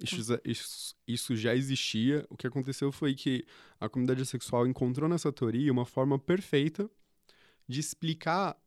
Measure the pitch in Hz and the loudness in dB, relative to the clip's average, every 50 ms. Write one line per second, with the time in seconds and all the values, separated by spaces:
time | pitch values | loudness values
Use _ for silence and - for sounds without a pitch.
0 | - - - - 110 113 120 - - - - - - - - - - - - _ | -6 -4 -4 -4 0 0 -2 0 0 -2 -4 -4 -6 -10 -10 -10 -12 -12 -14 _
1 | _ - 117 120 - - 123 107 107 120 120 127 135 135 135 - - - - 110 | _ -4 -4 -4 -2 -2 0 0 2 2 2 2 2 0 -2 -2 -2 -2 0 2
2 | 113 131 147 151 - - - - - 123 - 139 123 139 135 - 143 139 139 - | 2 2 2 0 -2 -6 -8 -8 -6 -4 -4 -4 -4 -4 -2 -2 -2 -2 0 0
3 | 156 143 131 131 - 139 131 123 - - - - - - - _ 107 107 - 131 | 0 0 0 0 0 0 0 0 -2 -8 -16 -20 -20 -20 -10 _ -6 -4 0 0
4 | 123 127 131 131 131 - - 120 - - 127 120 120 127 131 - 131 123 127 143 | 2 2 2 0 0 -2 -4 -6 -4 0 2 2 4 2 2 2 0 0 0 0
5 | 151 160 175 156 - 147 - - 127 113 110 120 147 147 127 123 123 - - 131 | 0 0 0 2 0 -2 0 0 0 0 2 2 2 4 2 2 0 0 0 2
6 | 135 143 139 131 - - 175 190 - - - 139 143 156 156 - 202 226 - _ | 2 4 2 2 2 0 0 0 0 2 2 2 2 2 0 -2 -6 -6 -8 _
7 | _ _ _ _ _ _ _ _ _ _ _ _ _ - 123 143 151 - - - | _ _ _ _ _ _ _ _ _ _ _ _ _ -6 -4 -4 -4 -4 -6 -4
8 | 165 160 160 160 - 165 165 190 196 165 - - _ | -4 -4 -4 -2 0 0 0 2 0 -2 -4 -6 _